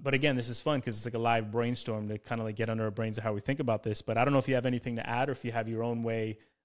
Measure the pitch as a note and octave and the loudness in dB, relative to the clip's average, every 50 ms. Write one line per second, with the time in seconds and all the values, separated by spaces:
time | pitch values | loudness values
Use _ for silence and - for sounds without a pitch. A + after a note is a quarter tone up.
0 | - C#3 C3+ C3 C#3+ D3 C3 B2+ A#2 A#2 A#2+ - - D#3 D3+ C3 - B2 A2 G#2+ | -2 0 2 4 4 4 2 2 0 -2 -4 -4 0 0 0 0 0 -2 -4 -4
1 | G#2+ A#2+ A2 A#2 A#2 A#2 A#2 A2+ A2 G#2+ G#2 A#2 A#2 A#2+ B2 A#2+ - - A2 G#2+ | -4 -4 -2 0 2 4 4 4 2 0 0 0 0 0 0 -2 -4 -4 -4 -4
2 | G#2+ G#2 G#2+ G#2 - - A#2+ A#2 A2+ A2 G#2 A2 A2+ A2+ A2+ A2+ A2 G#2+ G2+ A2 | -4 -4 -6 -6 -6 -4 -4 -4 -2 -4 -2 -2 -2 0 0 0 0 -2 -2 -2
3 | A2+ A2 G#2+ A2 G#2+ A2+ G#2 G2+ - - C#3 C#3 D3 A#2+ A2+ G#2 - A2 G#2 - | -2 -2 -2 -2 -2 -2 -2 -2 -2 -2 -2 0 2 2 0 2 0 -2 -4 -2
4 | - - A2 A2+ B2 C#3+ C#3+ C3+ B2 C3+ C3 B2 A#2+ B2+ B2 A#2+ - B2 A#2+ A2+ | -2 0 2 4 4 6 6 4 4 4 2 2 2 2 0 0 -2 -2 -4 -4
5 | A#2 A#2 A#2 A#2+ C3+ C#3+ C3 - - A#2+ A2+ A#2 A2+ A2+ A2+ A2 A2+ A#2+ A#2 A#2 | -4 -2 -2 0 0 0 -2 -4 -4 -4 -2 -2 -2 -2 -2 -2 -2 -2 -2 -2
6 | A#2 A#2 A2+ A2+ A2 A2 G#2+ - - _ _ _ _ | -2 0 0 0 0 -2 -4 -6 -12 _ _ _ _